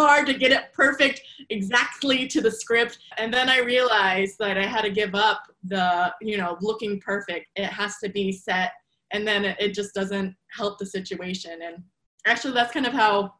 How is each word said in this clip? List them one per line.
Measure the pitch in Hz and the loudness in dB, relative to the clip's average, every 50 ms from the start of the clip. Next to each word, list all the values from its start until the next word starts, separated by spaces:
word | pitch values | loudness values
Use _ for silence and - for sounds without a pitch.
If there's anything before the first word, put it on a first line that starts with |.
| 302 | 8
hard | 294 285 294 294 | 8 6 6 4
to | 277 262 | 2 2
get | - 262 254 | 2 4 4
it | 269 - - - _ | 4 4 2 0 _
perfect, | - 269 269 277 - 285 269 - - - - - - 277 - | 2 4 4 4 4 2 2 2 -2 -12 -20 -20 -16 -10 -6
exactly | 220 208 190 196 240 240 - - - - 285 277 262 254 262 | -6 -4 -2 2 2 2 2 0 -4 -4 0 0 2 0 0
to | 262 - 311 | -2 0 0
the | - 220 | 2 0
script. | 220 - - - 233 233 233 233 - - - - - | 0 -2 -2 0 2 2 2 0 -4 -10 -20 -14 -8
And | 214 226 226 233 | -6 -4 -2 0
then | 254 254 262 | 0 2 4
I | 262 254 | 2 2
realized | 247 240 247 254 254 247 220 208 190 190 185 190 196 196 - - | 2 2 2 2 4 4 4 4 4 2 2 2 0 -2 -2 -4
that | 214 202 190 | -2 -2 0
I | 190 196 | 0 0
had | 208 247 220 | 0 0 -2
to | 208 208 | -2 0
give | 190 214 208 190 185 | 0 0 -2 0 0
up | 202 214 220 196 - - - _ _ - | 2 2 2 2 0 -4 -14 _ _ -8
the, | 180 196 190 180 180 175 175 180 175 - - | -4 -2 0 2 2 2 2 0 -2 -2 -6
you | 220 214 214 | -6 -4 -4
know, | 202 180 175 175 170 | -2 -2 -4 -4 -4
looking | 190 214 214 214 233 208 202 196 | -4 -4 -4 -4 -4 -4 -6 -4
perfect. | - 208 196 202 202 - 175 165 - _ - | -4 -4 -4 -4 -4 -6 -8 -8 -10 _ -8
It | 190 196 | -6 -6
has | 180 190 196 208 202 - - - | -4 -4 -4 -4 -6 -6 -6 -8
to | 196 | -6
be | 190 202 196 190 | -4 -2 -2 -2
set. | 190 - - 214 185 185 180 - - - _ _ _ _ _ - | -4 -4 -4 -2 -2 0 -2 -2 -4 -10 _ _ _ _ _ -8
And | 196 208 214 | -6 -4 -2
then | 214 208 202 202 | 0 0 0 0
it, | 196 185 - | -2 -2 -2
it | 208 202 196 | -2 -2 -2
just | 208 202 202 - | -4 -6 -6 -4
doesn't | 196 196 190 202 196 196 190 190 _ _ - - | -4 -4 -2 -2 -2 -4 -4 -6 _ _ -16 -8
help | - 214 208 208 - | -6 -4 -4 -4 -6
the | 202 | -8
situation. | 190 - 190 185 - 185 175 180 180 185 185 - 170 165 165 165 | -8 -8 -8 -8 -8 -8 -8 -6 -6 -8 -8 -10 -12 -12 -12 -12
And | 170 165 175 175 _ _ _ _ _ _ _ - | -12 -12 -14 -18 _ _ _ _ _ _ _ 2
actually, | 214 240 240 - 277 247 | 2 2 2 0 0 0
that's | 240 240 240 | 2 0 0
kind | - 311 262 | 0 -2 -2
of | 233 254 | 0 2
how | 262 220 214 202 202 196 190 - | 4 4 4 4 4 0 -2 -6